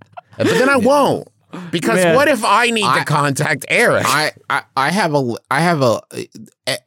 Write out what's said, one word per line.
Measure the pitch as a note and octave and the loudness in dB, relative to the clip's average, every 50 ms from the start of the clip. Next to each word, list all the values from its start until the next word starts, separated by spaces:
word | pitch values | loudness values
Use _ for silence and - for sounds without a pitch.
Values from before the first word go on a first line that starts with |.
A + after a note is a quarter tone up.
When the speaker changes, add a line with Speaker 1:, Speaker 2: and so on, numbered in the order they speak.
| - _ - - _ _ - | -14 _ -20 -20 _ _ -6
Speaker 1:
But | - - | -2 -2
then | F#4+ - A4+ B3+ C#4 | 0 2 2 2 2
I | C#4+ | 2
Speaker 2:
<laughs> | |
Speaker 1:
won't. | B3+ G3+ B3+ C#4+ D4 C4+ F3+ A#2 F2 - - _ _ _ _ - F3 F3+ E3+ | 2 2 2 2 2 2 0 0 -4 -6 -12 _ _ _ _ -18 -16 -12 -8
Because | E3+ F3 - - - F#3 | -6 -4 -2 0 2 2
Speaker 2:
Yeah. | F3+ E3+ E3 | 2 4 4
Speaker 1:
what | C4 D4 D#4 | 4 4 2
if | C#4 G#3+ A#3 | 2 0 2
I | G#3+ G3+ A3 A#3+ A#3+ | 2 2 2 2 0
need | A3+ A3 G3+ | 0 0 0
Speaker 3:
I | - F#3+ F3 | 0 0 0
Speaker 1:
to | D3+ | 0
contact | - D3+ D3 D3 C#3+ C3+ C#3+ F3 D3+ D#3 C3 - | 0 0 0 0 0 0 -2 -2 -2 -2 -4 -4
Eric? | - E3 G3 A#3+ G3+ C3+ G2+ - | -2 0 0 2 2 2 0 0
Speaker 3:
I, | - C3 D3 D3+ C#3 - - _ - | 0 0 0 -2 -4 -6 -8 _ -6
I, | C3+ C3+ - _ - | -6 -6 -6 _ -4
I | C3+ C3 D3+ | -2 -2 0
have | F3 G#3+ G3 E3 D3 | 0 0 0 0 0
a, | C#3+ C3 A#2+ G#2+ - _ - | 0 -2 -2 -6 -6 _ -4
I | C3 C#3+ | -2 0
have | E3 F3+ F3 C#3+ | 2 2 2 2
a, | C3+ A#2+ G#2 - - _ - A#1+ A#1 - - - - - _ _ - | 2 2 0 0 -4 _ -12 -12 -12 -12 -16 -20 -20 -20 _ _ -8
eh, | - C3+ - - | -8 -8 -6 -4